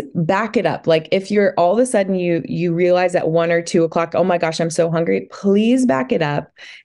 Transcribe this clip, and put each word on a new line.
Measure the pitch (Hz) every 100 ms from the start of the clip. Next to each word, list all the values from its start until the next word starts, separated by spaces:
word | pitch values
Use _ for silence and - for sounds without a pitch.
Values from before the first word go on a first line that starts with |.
| -
back | - 160 190 220 226
it | 165
up." | 123 -
Like, | 160 160
if | 196 190
you're | 208 196 -
all | 175
of | 208
a | 254
sudden | 220 190
you, | 190 175 165 -
you | 165 175
realize | 170 180 180 180 180
at | 160
one | 160 165
or | 170
two | 170 185
o'clock, | 165 170 165
"Oh | -
my | 180 175
gosh, | 165 160
I'm | 165
so | 160 170
hungry," | 165 170 190 190
please | - 196 202 220 254 254
back | 262 254
it | 202
up | 151 147 156 _ - -